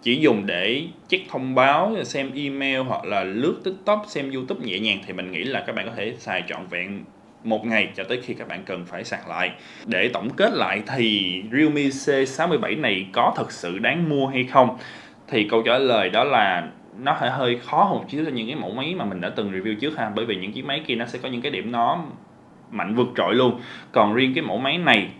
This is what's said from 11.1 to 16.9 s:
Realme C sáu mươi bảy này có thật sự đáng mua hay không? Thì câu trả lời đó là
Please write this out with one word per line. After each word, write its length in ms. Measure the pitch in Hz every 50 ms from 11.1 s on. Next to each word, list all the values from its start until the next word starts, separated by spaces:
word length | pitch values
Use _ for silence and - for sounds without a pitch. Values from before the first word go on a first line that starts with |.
| 107 101 98 92 90 92 95 110
Realme 380 | 113 135 151 156 147 147 143 135
C 380 | 131 - - - 143 135 135 135
sáu 200 | 131 - 160 175
mươi 100 | 165 135
bảy 180 | 104 95 101
này 300 | 147 156 120 101 92 98 95
có 220 | - 120 120 185 -
thật 160 | - 127 -
sự 280 | - - - 87 87 95
đáng 300 | 110 117 135 165 175 160
mua 180 | 147 139 135 131
hay 160 | 135 127 127
không? 340 | 127 - 143 127 117 - - - - - - - - - - - -
Thì 200 | - 120 104 104
câu 100 | 117 113
trả 160 | 113 117 117 131
lời 320 | 139 131 120 110 98 92
đó 140 | 92 110 123
là 440 | 143 139 120 107 98 92 87 82 80 - - - -